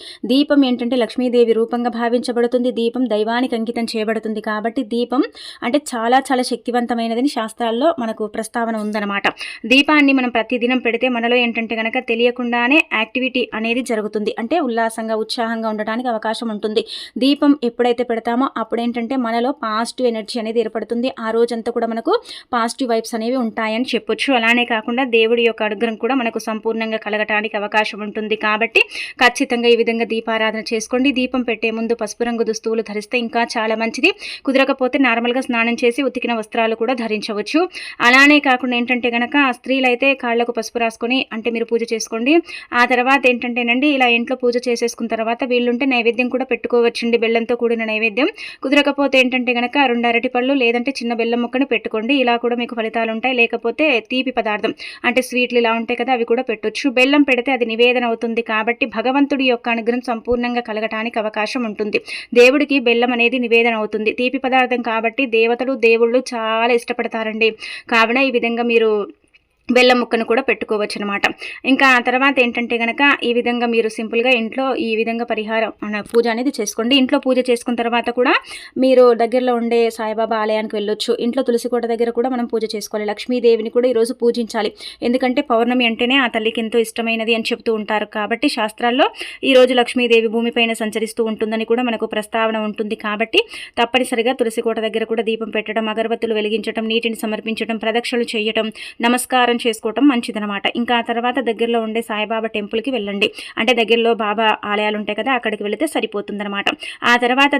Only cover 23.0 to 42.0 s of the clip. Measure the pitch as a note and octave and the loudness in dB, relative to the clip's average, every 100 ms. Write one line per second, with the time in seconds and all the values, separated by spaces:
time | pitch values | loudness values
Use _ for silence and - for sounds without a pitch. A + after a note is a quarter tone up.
23 | A3 A3+ A3+ C4 A3+ G#3+ A3 A3 B3+ A3 | -2 -4 -2 -2 -2 -4 -4 -2 -2 -4
24 | - - - B3 A3+ A#3+ A#3+ A3 A3 A#3+ | -2 -2 0 2 4 2 2 -2 -2 -2
25 | C4 A3+ A3 A#3+ A#3 A3 G#3+ G#3 A3+ A3 | 2 2 4 4 2 0 -2 -2 -4 -2
26 | A#3 C4+ A#3 A3+ A3+ G#3+ A3+ A3 A3 A3 | -2 0 -2 -4 -6 -4 -4 -4 -4 -4
27 | G#3 G#3 G#3+ G#3+ A3 G#3 G#3 G#3+ G#3+ G3+ | -4 -4 0 0 -2 -4 0 0 0 -4
28 | G#3 A3 G#3+ G#3+ G#3+ G#3+ A3+ - - - | -8 -6 -4 -2 0 0 0 0 0 -4
29 | - - B3+ - C#4 A#3+ A#3 A3+ A3+ A3+ | -12 2 2 2 -2 2 4 4 4 0
30 | A3 A3+ A3+ A3 A3 A3 - A3+ - B3+ | -2 -2 -2 0 0 -2 -4 -6 -2 0
31 | C#4 B3 B3+ C4 A#3+ A3 A3+ A3+ A3+ A#3 | 2 2 0 -2 -2 -2 -2 -2 -2 -2
32 | G#3+ - A#3+ A#3 G#3+ A3 A3+ A3+ G#3+ G#3 | -4 -4 -4 -2 -2 -2 -2 -2 -2 -8
33 | G#3 B3 A3+ A#3 A#3 A#3+ A3 A3 A3+ B3 | -4 -4 -2 -2 -2 -2 -2 0 -2 0
34 | E4 - - - - C4 C4 C4+ B3+ C4+ | -2 -2 -8 -8 0 2 2 0 0 2
35 | B3+ A#3 A#3 B3 B3+ A#3 A#3 A#3 A#3+ A#3 | 2 2 0 -2 -2 0 0 2 0 2
36 | C4 B3 A#3 A#3 G#3+ A#3+ A3+ A3 A3+ B3+ | -2 -2 -2 -4 -2 -2 0 0 -2 -2
37 | A3+ G#3+ G#3 G#3 G#3 D#4 F4+ - - - | -2 -4 -4 -6 0 0 0 -4 -14 0
38 | A#3+ C4 C#4+ D4 C#4+ B3 B3+ A#3+ B3 B3 | 4 8 8 6 4 2 0 -2 0 0
39 | A#3+ A#3 A#3+ C#4+ C4+ A#3+ B3 C4+ B3+ B3 | 0 0 0 2 2 0 -2 2 2 2
40 | C#4 C4+ A#3+ A#3 A#3+ A#3 A3 A#3 A3+ - | 2 0 0 0 0 -2 -6 -2 -4 -2
41 | A#3 C4 - A3 A3+ A3+ A#3 A#3 A#3 A3+ | -2 -2 -2 -6 -4 -4 -2 -2 -2 -4